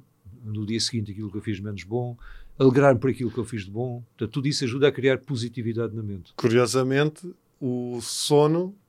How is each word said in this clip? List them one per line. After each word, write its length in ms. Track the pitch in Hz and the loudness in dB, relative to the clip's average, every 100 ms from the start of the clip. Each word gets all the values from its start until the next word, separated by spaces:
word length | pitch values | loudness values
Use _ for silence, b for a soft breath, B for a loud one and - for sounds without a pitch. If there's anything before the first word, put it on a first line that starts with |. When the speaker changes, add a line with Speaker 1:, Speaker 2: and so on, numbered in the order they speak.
| _ _ 92 120 | _ _ -20 -16
Speaker 1:
no 220 | 113 107 104 | -10 -8 -4
dia 140 | 113 | -2
seguinte 320 | - 117 104 | -2 -4 -6
aquilo 180 | 98 107 | -8 -10
que 60 | 104 | -8
eu 40 | |
fiz 160 | 110 98 | -6 -6
de 40 | |
menos 220 | 104 98 | -6 -10
bom, 320 | 90 120 123 117 b b b - | -6 -4 -4 -10 b b b 4
alegrar-me 400 | 135 127 139 117 | 6 8 6 6
por 120 | 131 | 2
aquilo 200 | 113 117 | -2 -4
que 80 | 123 | -4
eu 60 | |
fiz 200 | 107 110 | -6 -8
de 60 | 92 | -8
bom. 320 | 107 127 120 120 _ | -8 -6 -8 -14 _
Portanto, 160 | 113 | -6
tudo 160 | 147 139 | -2 -2
isso 160 | 143 | -2
ajuda 240 | 123 135 143 | -2 2 2
a 40 | |
criar 260 | 135 135 127 | 4 2 0
positividade 760 | - 127 120 123 113 113 113 | -2 -6 -4 -4 -4 -2 -4
na 80 | 110 | -6
mente. 300 | 104 98 - | -8 -10 -12
Speaker 2:
Curiosamente, 960 | - 120 117 120 127 131 135 151 151 180 - _ _ | -2 4 4 4 2 2 2 2 -2 -12 -16 _ _
o 400 | 135 123 123 120 | -4 -4 -4 -6
sono 760 | 113 - - 147 151 170 185 - | -6 -4 4 6 6 4 -2 -8